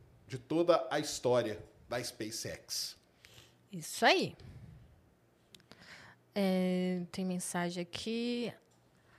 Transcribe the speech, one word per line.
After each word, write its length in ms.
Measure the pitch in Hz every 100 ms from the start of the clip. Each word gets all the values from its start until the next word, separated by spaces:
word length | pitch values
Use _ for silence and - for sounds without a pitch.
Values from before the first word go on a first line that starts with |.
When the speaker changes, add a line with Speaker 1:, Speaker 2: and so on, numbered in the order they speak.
| - - -
Speaker 1:
de 80 | 131
toda 480 | - 160 175 165 -
a 80 | 151
história 580 | 151 - 127 123 113 107 - - -
da 140 | 123
SpaceX. 880 | 127 - 107 - - 78 - - - - _ _ - - - _ -
Speaker 2:
Isso 320 | 185 151 -
aí. 320 | 240 359 196 - - - - - - - _ _ _ _ _ - - - - - - - _
É, 680 | 208 190 185 185 180 185 180 175
tem 140 | -
mensagem 580 | 185 180 - 175 175 180
aqui. 680 | 175 - 220 226 240 240 226 - _ _ _ _ _